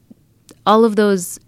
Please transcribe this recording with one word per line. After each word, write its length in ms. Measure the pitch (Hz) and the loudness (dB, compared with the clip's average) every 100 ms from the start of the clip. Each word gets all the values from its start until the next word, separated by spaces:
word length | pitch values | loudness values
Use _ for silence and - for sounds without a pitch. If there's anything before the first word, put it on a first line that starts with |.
| _ - _ _ _ - - | _ -20 _ _ _ -10 0
all 180 | 214 | 2
of 120 | 226 208 | 2 0
those 440 | 208 196 175 - | 0 -2 -6 -16